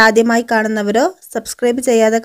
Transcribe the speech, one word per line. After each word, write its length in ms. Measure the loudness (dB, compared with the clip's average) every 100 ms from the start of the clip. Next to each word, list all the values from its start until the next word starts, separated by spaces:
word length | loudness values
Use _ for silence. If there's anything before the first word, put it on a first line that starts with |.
| 4
ആദ്യമായി 400 | 2 2 0 0
കാണുന്നവരോ 520 | -2 -2 -4 -2 0 -2 -4 -12
സബ്സ്ക്രൈബ് 480 | -12 -12 -6 -4 -2 0
ചെയ്യാതെ 320 | 2 2 0